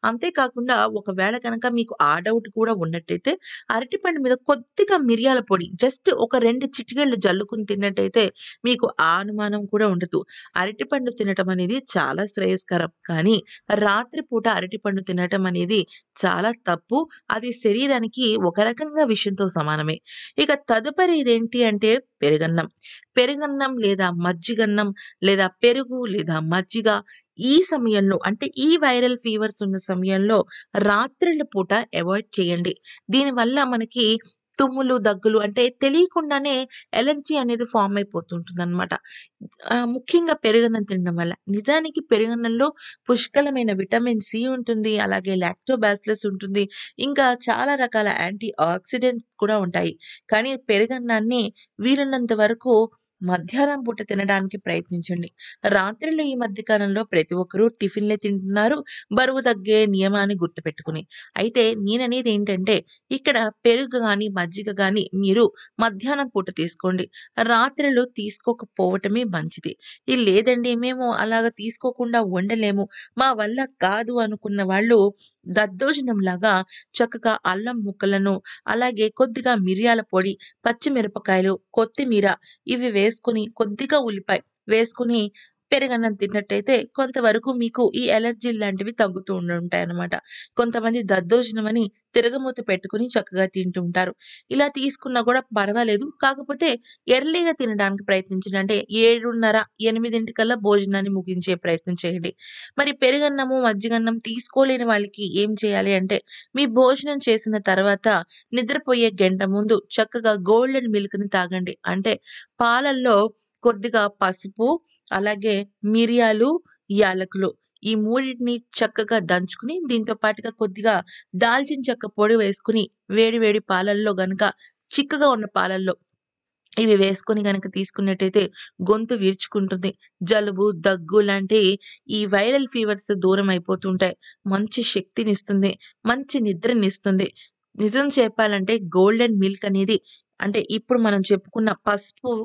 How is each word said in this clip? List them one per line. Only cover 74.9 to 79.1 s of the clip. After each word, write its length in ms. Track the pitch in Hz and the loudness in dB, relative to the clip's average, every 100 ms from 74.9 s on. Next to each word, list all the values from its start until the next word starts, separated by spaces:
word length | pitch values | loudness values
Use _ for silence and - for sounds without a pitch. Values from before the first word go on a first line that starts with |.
| 233 196 202 - _ - | 6 4 0 -20 _ -4
దద్దోజనంలాగా 1040 | 185 214 185 269 294 254 214 190 180 214 190 185 - - | -2 -2 0 -2 0 -2 0 0 0 2 2 0 -12 -12
చక్కగా 400 | - 233 233 226 220 | -2 -2 0 -2 -2
అల్లం 340 | - 185 226 247 | -2 -2 -4 -4
ముక్కలను, 520 | 202 196 196 196 196 190 - - - | -6 -2 0 2 2 -2 -4 -18 -6
అలాగే 420 | 220 247 220 214 | -2 -2 0 -2